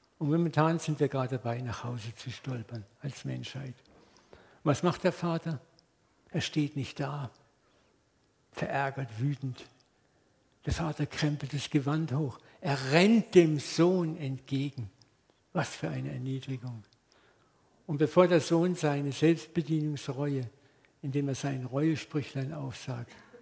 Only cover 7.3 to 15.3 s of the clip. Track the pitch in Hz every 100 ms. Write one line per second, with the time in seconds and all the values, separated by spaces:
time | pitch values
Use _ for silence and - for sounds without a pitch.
7.3 | - _ _ _ _ _ _ _ _ _
8.3 | _ _ - - 143 139 131 131 107 139
9.3 | 143 135 120 - _ _ _ _ _ _
10.3 | _ _ _ - 131 165 147 151 - 151
11.3 | 147 139 147 - 151 135 156 160 131 147
12.3 | - - - - 139 135 151 196 226 -
13.3 | 185 165 151 - - 170 185 165 170 139
14.3 | 135 - 135 139 135 104 - _ _ _